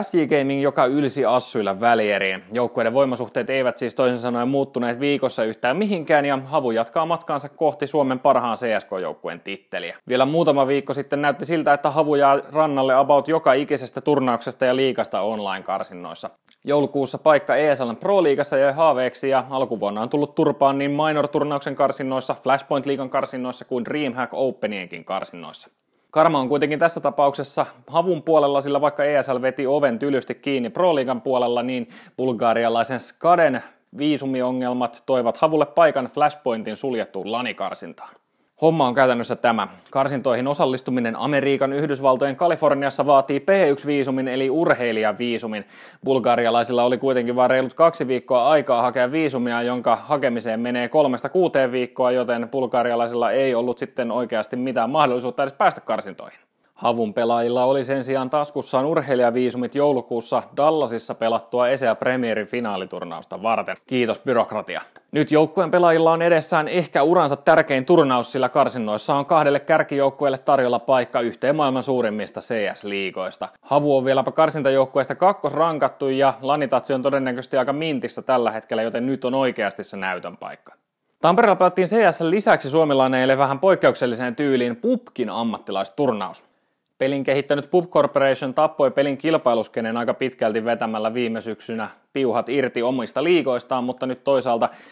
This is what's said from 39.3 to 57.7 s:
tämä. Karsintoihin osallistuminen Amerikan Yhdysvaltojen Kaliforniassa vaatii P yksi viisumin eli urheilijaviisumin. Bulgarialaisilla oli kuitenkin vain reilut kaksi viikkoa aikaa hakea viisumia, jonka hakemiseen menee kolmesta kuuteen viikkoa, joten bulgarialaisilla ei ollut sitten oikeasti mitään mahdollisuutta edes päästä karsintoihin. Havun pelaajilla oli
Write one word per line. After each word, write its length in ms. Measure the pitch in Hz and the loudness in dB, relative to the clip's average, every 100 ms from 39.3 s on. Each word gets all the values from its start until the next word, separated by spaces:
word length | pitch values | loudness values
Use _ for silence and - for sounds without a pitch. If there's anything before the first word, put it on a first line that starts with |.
| 120 | 0
tämä. 320 | 120 110 98 - _ | 2 2 -2 -10 _
Karsintoihin 560 | - 135 139 127 117 131 | -2 -2 -2 -2 0 -2
osallistuminen 680 | 143 147 127 - 127 117 110 | -2 -2 -2 -4 -2 -2 -4
Amerikan 560 | 135 143 135 135 135 | -2 0 2 0 0
Yhdysvaltojen 640 | 139 151 135 135 127 139 131 | -2 -4 0 2 2 0 0
Kaliforniassa 720 | 175 156 151 143 139 - 135 | 0 2 2 2 -2 -2 4
vaatii 340 | 139 135 139 | 4 4 0
P 80 | 143 196 160 | 2 2 4
yksi 160 | 139 143 | 2 -2
viisumin 420 | 143 135 131 131 | -2 0 -2 -2
eli 220 | 131 135 | -2 0
urheilijaviisumin. 1120 | 151 170 123 120 110 107 101 120 113 113 107 - - - - | 2 2 2 0 0 0 -2 -4 -4 -6 -8 -12 -18 -20 -8
Bulgarialaisilla 800 | 135 131 120 120 117 117 117 120 | -2 0 2 2 2 2 2 2
oli 140 | 120 123 | 2 2
kuitenkin 380 | 135 127 120 123 | 0 0 0 2
vain 140 | 123 | 2
reilut 240 | 131 131 | 2 0
kaksi 340 | - 165 - 127 | 4 2 2 -2
viikkoa 400 | 127 - 123 127 | -4 0 2 4
aikaa 340 | 156 139 120 | 2 2 0
hakea 300 | 123 127 123 | 0 0 0
viisumia, 500 | 156 156 131 120 120 | 0 -2 -2 -2 -2
jonka 340 | 120 123 120 113 | -2 -2 0 0
hakemiseen 640 | - 147 135 117 113 110 | 0 -2 0 -2 -4 -4
menee 280 | 123 123 120 | -4 -4 0
kolmesta 400 | 156 143 123 139 | 2 2 0 -2
kuuteen 440 | 185 170 139 131 | 0 2 2 0
viikkoa, 380 | 127 123 - 123 | 0 -4 0 0
joten 380 | 127 120 120 117 | 2 0 -2 -4
bulgarialaisilla 840 | 135 123 123 120 117 117 120 117 | -4 -2 0 0 0 -2 0 0
ei 220 | 120 135 | 2 0
ollut 240 | 117 123 120 | 0 -2 -4
sitten 340 | 131 - 117 | -6 -6 -4
oikeasti 440 | 113 117 113 107 123 | -4 -2 -4 -4 -6
mitään 340 | 131 120 117 | -4 -2 0
mahdollisuutta 520 | 156 143 123 123 120 | 2 2 0 -4 -4
edes 100 | 135 | -4
päästä 280 | - 196 - | 2 0 0
karsintoihin. 580 | - 107 101 85 - - _ _ _ | -4 -6 -6 -14 -18 -20 _ _ _
Havun 400 | _ 117 117 110 | _ -2 0 -2
pelaajilla 500 | 101 117 117 120 123 | -2 0 0 0 0
oli 200 | 127 | 0